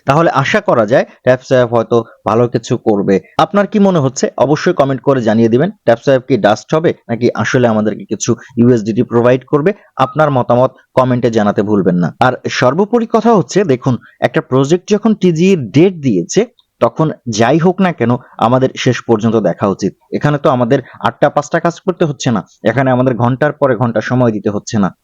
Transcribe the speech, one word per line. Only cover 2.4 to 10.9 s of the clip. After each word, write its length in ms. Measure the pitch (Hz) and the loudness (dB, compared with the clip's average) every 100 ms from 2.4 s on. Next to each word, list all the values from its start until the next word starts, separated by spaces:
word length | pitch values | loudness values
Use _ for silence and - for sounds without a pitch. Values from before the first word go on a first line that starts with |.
| 120 | 0
কিছু 260 | 120 - 123 | -2 -4 -4
করবে। 440 | 117 101 95 95 - - | 0 0 0 0 -2 -2
আপনার 280 | 160 202 196 | 0 0 0
কি 120 | 214 | 2
মনে 200 | 196 175 | 2 2
হচ্ছে 260 | 135 - - - | 0 -2 -6 -2
অবশ্যই 380 | 135 156 180 | -2 0 -2
কমেন্ট 280 | 175 135 135 | 0 0 -2
করে 180 | - 135 | -2 0
জানিয়ে 260 | 110 110 117 | 2 2 2
দিবেন, 220 | 123 180 - | 2 0 -4
ট্যাপসো 260 | - 117 - | -2 0 2
অ্যাপ 120 | 131 120 | 0 0
কি 80 | 123 | 0
ডাস্ট 380 | 101 110 - | 2 0 -2
হবে 160 | 160 160 - - | -2 -2 -4 -8
নাকি 180 | 117 120 | -2 -2
আসলে 320 | - 110 135 120 | -2 -2 0 2
আমাদেরকে 360 | 110 107 101 | 0 -2 -4
কিছু 260 | 98 104 - 117 - - | -8 -8 -4 -6 -6 0
ইউএসডিটি 460 | 120 123 104 107 | 2 2 0 -4
প্রোভাইড 400 | 127 117 120 131 | 0 2 2 0
করবে? 260 | - 147 165 214 _ - | 0 -2 -2 -4 _ -4
আপনার 320 | 131 147 151 | -4 0 0
মতামত 400 | 131 117 120 131 - _ | 0 0 2 0 -2 _